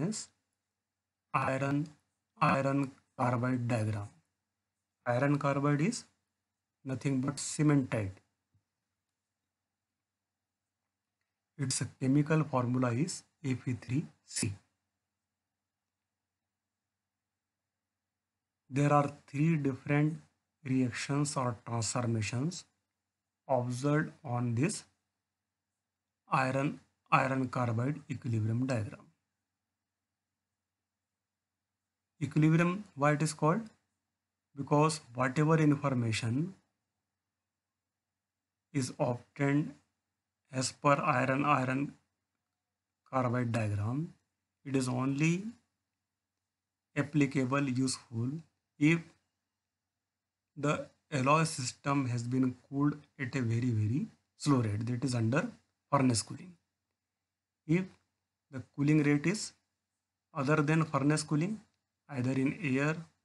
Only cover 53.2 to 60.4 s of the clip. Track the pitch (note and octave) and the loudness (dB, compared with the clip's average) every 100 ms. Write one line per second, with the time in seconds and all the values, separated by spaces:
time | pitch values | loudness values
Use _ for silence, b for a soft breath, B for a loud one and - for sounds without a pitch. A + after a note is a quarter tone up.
53.2 | C3 C3+ A#2 A#2 B2 G#2+ G#2+ C3+ A3 _ | -6 -2 0 0 0 0 0 0 -4 _
54.2 | _ - D3 C3 A2 G#2 A2+ A#2+ C#3 A#2+ | _ -6 2 2 2 -2 -4 -4 -2 0
55.2 | A2 D3 A3+ - _ _ - C#3+ C3 A2+ | 0 0 -2 -8 _ _ -2 2 2 2
56.2 | - B2 F#2 - _ _ _ _ _ _ | -4 -14 -16 -20 _ _ _ _ _ _
57.2 | _ _ _ _ - F3 F#3+ - _ _ | _ _ _ _ 0 0 0 -12 _ _
58.2 | _ _ _ C3 - - C#3+ D#3 C#3+ D3 | _ _ _ -14 -12 -2 4 4 4 2
59.2 | D#3+ A3 - _ _ _ _ _ _ _ | 0 -2 -6 _ _ _ _ _ _ _
60.2 | _ D#3 | _ -4